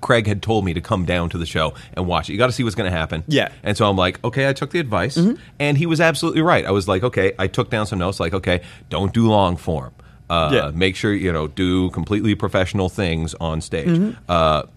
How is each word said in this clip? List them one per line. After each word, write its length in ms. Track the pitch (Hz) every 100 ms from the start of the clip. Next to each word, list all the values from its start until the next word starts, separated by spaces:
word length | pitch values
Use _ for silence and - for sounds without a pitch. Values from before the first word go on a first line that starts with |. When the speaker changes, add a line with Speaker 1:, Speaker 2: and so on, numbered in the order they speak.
Speaker 1:
Craig 260 | - 120 104
had 140 | 104
told 220 | 104 110
me 100 | 95
to 80 | 82
come 220 | - 104 85
down 240 | 87 85
to 80 | 85
the 80 | 82
show 280 | 82 78 - -
and 140 | - 90
watch 220 | 85 82
it. 40 |
You 40 | 98
gotta 160 | 127
see 100 | 117
what's 120 | 117 95
gonna 140 | 95
happen. 320 | 87 80 80 -
Speaker 2:
Yeah. 220 | 139 - -
Speaker 1:
And 120 | - 101
so 140 | 107
I'm 80 | 95
like, 260 | 90 92
"Okay," 240 | 123 127 135
I 60 |
took 180 | 139 139
the 80 | 175
advice, 380 | 139 101 104 156
Speaker 2:
Mm-hmm. 160 | 185 294 - -
Speaker 1:
and 180 | 147 143
he 80 | 165
was 140 | 160
absolutely 420 | 170 - 165 160
right. 240 | 160 135 80
I 60 |
was 160 | 101 92
like, 160 | 92
"Okay," 300 | 123 - 95 -
I 100 | 95
took 220 | - 117
down 160 | 113 107
some 140 | 98
notes, 200 | 87 -
like, 140 | 85
"Okay, 280 | 95 90 90 - - -
don't 240 | 78 95
do 140 | 113 113
long 280 | 104 95 87
form." 340 | - 78 64 - - - -
Uh, 180 | 85 78
Speaker 2:
Yeah. 180 | 113 73
Speaker 1:
make 220 | 80 95 92
sure, 180 | 110
you 180 | 101 90
know, 140 | 80 78
do 420 | 76 92 92 90
completely 460 | - 80 104 110 98
professional 520 | 101 101 90 101 92
things 480 | - 92 82 80 -
on 180 | 82 80
stage. 280 | - 85 76
Speaker 2:
Mm-hmm. 220 | 170 214 - -
Speaker 1:
Uh, 340 | 87 80 76 -